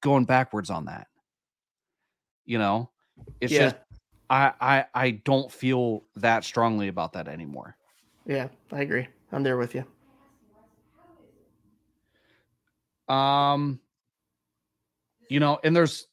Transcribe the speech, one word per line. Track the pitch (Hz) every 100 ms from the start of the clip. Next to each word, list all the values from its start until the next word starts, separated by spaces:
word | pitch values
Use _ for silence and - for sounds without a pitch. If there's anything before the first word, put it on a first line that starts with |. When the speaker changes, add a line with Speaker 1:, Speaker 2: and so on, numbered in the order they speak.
Speaker 1:
going | 147 139 120
backwards | 127 127 107 95
on | 87 71
that. | - - _ _ _ _ _ _ _ _ _ _ _ _ _ -
You | 117
know, | 104 104 120 _ _ _ - -
it's | 123
Speaker 2:
Yeah. | 147
Speaker 1:
just, | 135 123 _ - _ _ _
I, | 131 135 -
I, | 123 135 131
I | 123 127
don't | 110 - 135 139
feel | - 127 127 123 107 _ -
that | 117 113
strongly | - - 117 110 101
about | 90 82
that | - 80
anymore. | 80 80 69 87 - _ _ _ _ -
Speaker 2:
Yeah, | 139 131 - _
I | 143
agree. | 143 123 127 _ _
I'm | 143
there | 139 127
with | 120 131
you. | 131 _ _ _ _ _ _ _ _ _ _ _ 339 330 _ _ _ _ _ _ _ _ _ _ _ _ _ _ _ _ _ _ -
Speaker 1:
Um, | 135 139 139 143 143 143 131 _ _ _ _ _ _ _ _ _ _ _ _ _ _ _
you | 143
know, | 147 151
and | 156 170
there's | 165 - -